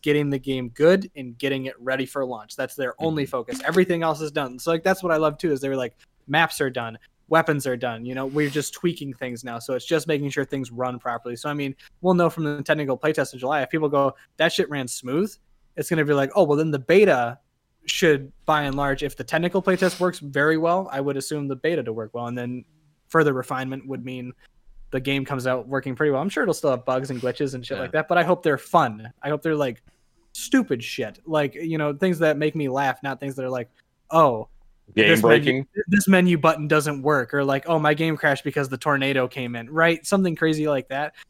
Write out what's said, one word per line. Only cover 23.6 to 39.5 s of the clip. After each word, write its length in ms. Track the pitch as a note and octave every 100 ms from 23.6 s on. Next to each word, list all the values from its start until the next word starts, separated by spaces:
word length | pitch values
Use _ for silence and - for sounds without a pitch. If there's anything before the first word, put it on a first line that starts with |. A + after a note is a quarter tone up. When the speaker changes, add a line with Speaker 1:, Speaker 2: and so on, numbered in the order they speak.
| C3 C3+ C3+
Speaker 1:
would 180 | B2+
mean 280 | B2 B2+ B2 - _ _ _ - -
the 100 | C3+
game 220 | C3 C#3
comes 240 | C3 C3 C3
out 220 | B2+ B2+
working 260 | C3+ C3+
pretty 160 | B2 D3+
well. 120 | C3+
I'm 80 | F#3+
sure 120 | D#4
it'll 120 | A3
still 160 | D3+ D3
have 160 | B2 C3+
bugs 240 | C3 C3
and 100 | B2
glitches 320 | B2 A#2+ C#3
and 100 | B2+
shit 120 | A#2+ C3+
Speaker 3:
Yeah. 60 |
Speaker 1:
like 100 | B2+
that, 160 | D#3 D#3
but 80 | F3
I 60 |
hope 180 | E3 F3
they're 140 | E3 C3+
fun. 560 | - E3+ C3 G#2+ A2 -
I 60 | C#3+
hope 140 | D3+
they're, 120 | D#3+
like, 280 | D3+ C3+ A2 _ _ _ _ _
stupid 500 | - - C4+ G3 B2
shit, 360 | - - G#2+ - E3
like, 280 | D#3 C#3+
you 220 | D3 E3 D#3
know, 160 | D3
things 280 | C#3+ F#3+ D#3+
that 180 | D#3 D3
make 180 | D3+ D#3+
me 140 | C#3
laugh, 320 | C3 C#3 -
not 180 | C#3 C3
things 140 | C#3 C3
that 80 |
are 60 | B2+
like, 180 | B2+ A2+ _ _ _ _
"Oh, 380 | D#3+ D3 A2+ - - - _ _
Speaker 2:
Game 140 | G#2+ G#2+
Speaker 1:
this 120 | G#2+
Speaker 2:
breaking. 360 | A2+ D3 C#3+ C3
Speaker 1:
menu, 260 | C#3 G#3 E3+
this 200 | G3+ F#3+
menu 300 | F#3 F3+ E3
button 300 | D#3+ D#3 D3+
doesn't 340 | D#3 D3 C#3
work," 320 | C#3 C#3+ A#2+
or 100 | C#3+
like, 240 | C#3 C#3 E3+
"Oh, 100 | D#3+
my 140 | D3+
game 240 | D3+ D#3+ D3+
crashed 280 | D3+ C3+
because 260 | D3 D3 C3
the 80 | C3
tornado 500 | D#3 C#3 C3+ C3+ B2+
came 260 | C#3 B2